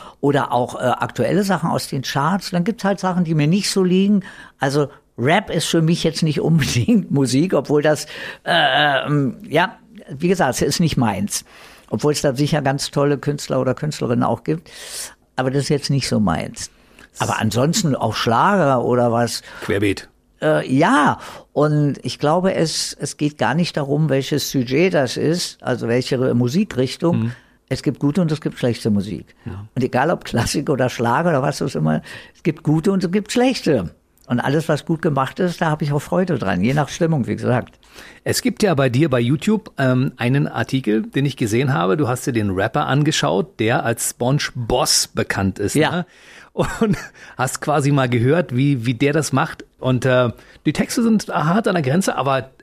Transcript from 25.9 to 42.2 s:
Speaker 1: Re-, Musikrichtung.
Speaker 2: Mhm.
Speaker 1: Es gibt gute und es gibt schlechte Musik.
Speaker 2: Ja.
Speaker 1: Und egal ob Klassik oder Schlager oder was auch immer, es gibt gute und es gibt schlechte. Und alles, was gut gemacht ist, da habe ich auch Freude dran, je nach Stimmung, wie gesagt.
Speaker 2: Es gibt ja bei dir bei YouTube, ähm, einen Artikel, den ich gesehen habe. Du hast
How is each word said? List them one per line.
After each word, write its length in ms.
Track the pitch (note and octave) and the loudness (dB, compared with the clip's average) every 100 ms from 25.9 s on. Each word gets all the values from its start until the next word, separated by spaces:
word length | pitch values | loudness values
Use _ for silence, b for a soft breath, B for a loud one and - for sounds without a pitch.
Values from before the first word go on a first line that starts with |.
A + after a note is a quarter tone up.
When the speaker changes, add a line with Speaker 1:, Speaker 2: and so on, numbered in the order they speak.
| A#2+ - C3 | -2 0 0
Speaker 1:
Re-, 120 | B2+ | 2
Musikrichtung. 840 | A#2+ A#2+ D#3 G#3+ - B3+ - E3+ A#2 | 2 2 0 0 -2 -2 0 0 0
Speaker 2:
Mhm. 120 | A2+ B2 B B - | -2 -6 B B -8
Speaker 1:
Es 160 | B2+ | -4
gibt 160 | D3+ A#2 | -4 0
gute 220 | C#3+ E3+ | 0 2
und 100 | E3 | 0
es 80 | D3+ | -2
gibt 180 | D#3 - | -6 -2
schlechte 320 | B2+ A#2 A2+ | -2 0 0
Musik. 440 | G2+ G2 E2+ - _ - | 0 -2 -8 -12 _ -14
Speaker 2:
Ja. 200 | F#2 G#2+ - | -14 -10 -4
Speaker 1:
Und 80 | |
egal 260 | B2 A#2+ D3 | -2 0 0
ob 140 | F3 | -2
Klassik 460 | - B2 A#2 E3+ C#3 | -2 -2 -2 -2 -2
oder 200 | C3 B2 | 0 0
Schlager 400 | - A#2 B2+ E3+ | 0 0 2 2
oder 100 | C#3+ | 0
was 200 | C#3 D3 | 0 -2
auch 140 | D3+ D#3+ | -4 -2
immer, 260 | D3+ D#3 - B B | 0 -2 -4 B B
es 100 | B | B
gibt 200 | - D3+ | -4 -2
gute 300 | - D#3 G3 | 0 2 2
und 100 | G3 | 0
es 80 | F3 | 0
gibt 200 | G3+ G3 | -2 0
schlechte. 600 | A#3+ B3+ B3 - C3 E2 - _ _ - | 2 2 2 0 0 0 -10 _ _ -4
Und 120 | A#2+ | -2
alles, 300 | C3 D3 D3+ | 0 0 0
was 160 | D3 - | -2 -2
gut 160 | D#3+ | -2
gemacht 380 | D#3+ C3+ C3 - | 0 0 -2 -2
ist, 180 | F3+ E3 | -2 0
da 100 | E3 | -2
habe 140 | D3+ | 0
ich 80 | D3 | 0
auch 80 | C#3+ | -2
Freude 360 | - F3 F#3 C3+ | -2 -2 0 0
dran, 240 | F#2+ F#2 | 0 0
je 100 | G#2+ | 2
nach 140 | D3 C#3+ | 2 0
Stimmung, 400 | - E3 D#3 G#2+ | 0 0 0 -2
wie 80 | G#2 | -2
gesagt. 420 | A2+ A#2+ - - B B B B | 0 -2 -2 -14 B B B B
Speaker 2:
Es 180 | - - | -6 -2
gibt 220 | B3+ - | -2 0
ja 100 | G#3 C#3 | 2 2
bei 120 | C3+ | 2
dir 200 | A#2 D#3+ | 4 2
bei 100 | B2+ | 2
YouTube, 520 | A#2+ D#3 - G#3+ - - | 2 0 2 0 -2 -2
ähm, 360 | C3 B2+ C3 - | 2 2 0 -2
einen 320 | B2 C#3 D3+ | 0 2 0
Artikel, 540 | B2+ A2 C3 E3 A3 | -2 -2 -2 0 0
den 220 | G#3+ D3 C#3 | 0 -2 -2
ich 100 | - | -2
gesehen 380 | A#2+ A#2 C3+ | 0 0 0
habe. 240 | D3 F3+ E3+ | 0 0 0
Du 100 | A#2+ | 0
hast 180 | B2 | -2